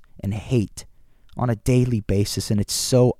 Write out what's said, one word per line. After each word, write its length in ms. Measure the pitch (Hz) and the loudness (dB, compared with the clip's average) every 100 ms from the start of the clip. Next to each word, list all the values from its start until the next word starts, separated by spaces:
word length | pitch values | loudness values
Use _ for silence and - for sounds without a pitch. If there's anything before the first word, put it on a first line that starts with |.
| - - | -20 -12
and 140 | 98 | -8
hate 540 | 104 - 127 98 - - - - _ _ - | -8 -2 -2 -2 -6 -20 -20 -20 _ _ -6
on 100 | 123 | -4
a 80 | 107 | -2
daily 460 | - 127 123 113 | 2 2 2 0
basis, 480 | - 98 101 - - | 0 0 0 -4 -2
and 100 | 104 | -2
it's 140 | 101 | -2
so 420 | - - 127 123 - | -4 0 4 4 2